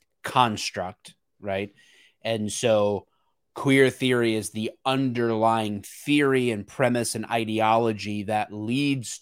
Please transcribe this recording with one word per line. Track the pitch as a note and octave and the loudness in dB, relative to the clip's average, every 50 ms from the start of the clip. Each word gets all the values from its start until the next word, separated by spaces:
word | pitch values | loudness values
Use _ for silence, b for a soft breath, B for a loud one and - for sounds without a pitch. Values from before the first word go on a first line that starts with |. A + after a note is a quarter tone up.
| _ _ _ _ | _ _ _ _
construct, | - - - C3 B2+ A#2 G#2+ - - - - G2+ F2 F#2 - - _ - - _ _ _ _ _ | -12 0 2 4 4 4 2 -4 -8 -8 -6 -6 -8 -8 -10 -14 _ -20 -20 _ _ _ _ _
right? | G2+ G2+ G2 G2 G#2 G2+ b b b b b b b b b b | -8 -6 -4 -4 -4 -8 b b b b b b b b b b
And | - A2+ A2+ A2 G#2+ G2+ | -4 -4 -2 -2 -2 -4
so | - - - A#2 A2 G#2+ G#2 G#2 G2+ F#2+ - _ _ _ _ _ _ _ _ _ _ | -4 -2 2 2 4 4 4 2 0 -4 -6 _ _ _ _ _ _ _ _ _ _
queer | - - C#3 C3+ C3+ C3+ B2+ | -4 2 4 6 6 6 6
theory | - - C3 B2+ B2+ A#2+ A#2 A2+ A2 | 4 0 0 0 2 2 2 2 0
is | A2 G#2 - | 0 -2 -4
the | - A2 G#2+ - - _ _ | -6 -6 -6 -6 -8 _ _
underlying | C3+ C3 C3+ C3+ C3 A#2 A#2+ A#2+ A#2 A2+ A2 A2 A2+ A2+ A2+ A2 G#2 G#2 G2+ | -2 0 0 0 -2 -2 0 0 0 0 2 2 2 2 2 0 -2 -6 -8
theory | - - - - - C#3+ D3 D3 D3 C#3 C3+ C3 B2 A#2+ | -10 -14 -18 -12 -2 0 2 2 4 4 2 2 2 0
and | A2+ G2+ G2 | -2 -4 -6
premise | - - - C3+ A#2+ B2 A#2+ A2+ - - | -10 -2 0 0 2 2 0 -2 -2 -4
and | A2+ G#2+ | -6 -6
ideology | - A#2 A#2 A2+ G#2+ A2 G#2+ A2 A2 A2+ A#2 A#2 A2+ A2 G2+ F#2+ G#2 G#2 G#2 G2+ | -4 -4 -2 -2 -2 0 0 2 4 4 4 2 2 -2 -2 -6 -8 -6 -6 -6
that | G2+ G#2+ G#2+ G#2 - | -4 -2 -2 -4 -4
leads | G2+ G#2 G#2+ A2+ B2 C#3 D3 C#3+ C#3 C3+ A2+ - - - | -8 -8 -6 -4 -2 0 0 0 -2 -2 -4 -10 -12 -14